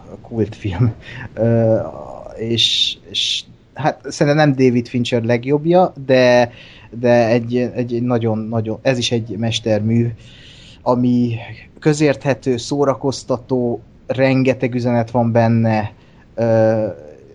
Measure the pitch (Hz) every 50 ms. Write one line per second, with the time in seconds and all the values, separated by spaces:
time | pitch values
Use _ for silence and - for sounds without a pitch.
0 | - - - - - - 120 113 107 - - - - 107 90 87 117 113 113 -
1 | - - - - - - - - 110 117 117 113 113 113 113 104 82 78 69 67
2 | 73 64 67 - - - - 82 110 113 117 110 107 - - - - - - -
3 | - - 95 - - - - - - - - - _ _ _ - 131 151 123 -
4 | - 135 143 - 170 147 143 156 151 151 135 127 131 127 120 123 117 - - 127
5 | 120 - 127 120 113 113 120 123 120 131 147 147 147 165 175 180 185 165 - -
6 | 135 131 131 127 127 123 123 123 123 120 - - - - - - - - - 117
7 | 123 120 120 120 117 110 117 123 113 117 120 123 123 113 90 120 123 120 120 117
8 | 120 123 123 117 110 113 110 110 110 107 117 113 107 110 107 107 - 131 131 123
9 | 117 - 127 120 117 113 101 95 117 117 113 - - 117 107 104 104 110 113 117
10 | 117 117 113 - - - - - - - - - - - - - - 123 123 123
11 | 123 123 123 123 123 120 117 117 - - - - - - - - - 156 151 147
12 | 156 147 135 135 - 143 131 - - 135 127 117 - - 143 143 143 135 131 123
13 | - 139 123 - - - 131 117 - - 131 127 123 120 120 - - - - -
14 | - - 117 120 135 131 131 131 131 131 127 127 - 123 120 123 117 123 120 120
15 | 117 113 - 127 120 117 113 117 113 113 117 113 113 113 110 107 107 107 - -
16 | - - - - - - - - 117 117 113 113 110 110 113 110 107 101 85 71
17 | 76 76 76 67 71 71 -